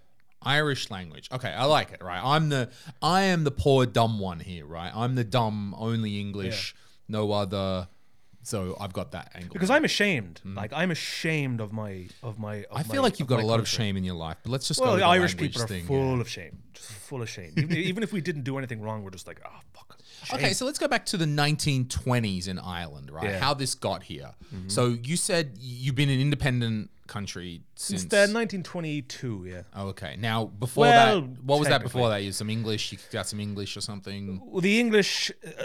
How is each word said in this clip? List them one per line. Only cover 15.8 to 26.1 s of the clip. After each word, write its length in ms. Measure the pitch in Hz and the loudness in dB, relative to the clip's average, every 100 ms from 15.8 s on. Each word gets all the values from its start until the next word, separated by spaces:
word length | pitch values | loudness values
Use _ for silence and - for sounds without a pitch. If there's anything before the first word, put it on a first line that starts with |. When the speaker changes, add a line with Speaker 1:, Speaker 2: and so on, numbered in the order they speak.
| 87 | 0
Speaker 2:
full 280 | 135 131 | 0 2
Speaker 1:
yeah. 60 | 127 | 0
Speaker 2:
of 80 | 110 | -2
shame. 340 | 98 80 - - | -8 -12 -16 -20
Just 200 | - - | -20 -18
full 300 | 104 - 135 | -18 -12 -8
of 60 | 113 | -8
shame. 240 | - 87 160 | -10 -6 -2
Even, 200 | 156 160 | 0 0
Speaker 1:
<laughs> 140 | 185 | 0
Speaker 2:
even 120 | 190 | -2
if 80 | 214 | -2
we 80 | 202 | -4
didn't 220 | 160 151 | -4 -6
do 120 | 131 135 | -4 -6
anything 240 | 123 110 | -6 -6
wrong, 220 | 107 107 | -6 -6
we're 80 | 95 | -8
just 160 | 90 90 | -12 -16
like, 140 | 82 | -16
"Oh, 60 | - - - | -16 -18 -20
fuck. 260 | - - - - - - | -20 -20 -20 -20 -16 -6
Speaker 1:
Okay, 120 | 254 214 | 0 2
Speaker 2:
Shame." 80 | |
Speaker 1:
so 100 | 190 254 | 2 -2
let's 120 | 302 | -2
go 80 | 320 | 0
back 200 | 233 - | 0 0
to 100 | 190 | 0
the 100 | 160 | 2
nineteen 600 | 147 147 151 151 135 123 | 4 4 2 2 0 0
twenties 580 | - 127 123 110 92 92 | -2 2 2 2 -2 -4
in 120 | 90 | -6
Ireland, 520 | 92 87 80 71 69 | -6 -8 -8 -12 -14
right? 200 | 76 101 | -6 -4
Speaker 2:
Yeah. 80 | 95 | 0
Speaker 1:
How 140 | 135 | 0
this 200 | 139 127 | 0 -2
got 300 | - 101 87 | -2 -2 -4
here. 280 | - 71 69 - - | -6 -12 -12 -18 -14
Speaker 2:
Mm-hmm. 140 | 95 95 | -12 -4
Speaker 1:
So 200 | 104 123 | 0 2
you 280 | 117 123 175 | 0 -2 -2
said 400 | - 170 147 117 | 0 0 0 -6
you've 360 | 127 123 135 | -14 -4 -2
been 160 | 127 143 | 2 2